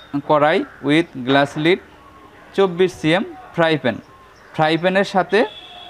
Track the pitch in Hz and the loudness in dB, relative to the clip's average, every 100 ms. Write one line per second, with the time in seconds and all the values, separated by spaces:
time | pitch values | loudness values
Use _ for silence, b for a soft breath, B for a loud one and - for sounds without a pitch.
0 | - 143 - 151 147 185 294 - 135 151 | -10 -8 0 2 2 2 -4 -6 0 0
1 | 170 135 123 139 143 156 156 196 - - | 0 -6 0 0 0 -2 -2 -2 -4 -20
2 | - - - - - - 196 170 185 - | -20 -20 -20 -20 -8 -2 0 2 -2 0
3 | 156 170 349 - - - 165 156 123 104 | 0 0 -2 -10 -10 -2 0 2 -2 -4
4 | - - - - - - 156 160 175 190 | -10 -20 -20 -20 -12 -2 0 0 0 0
5 | 190 196 175 196 427 - - - - | 0 -2 0 0 0 -4 -20 -20 -20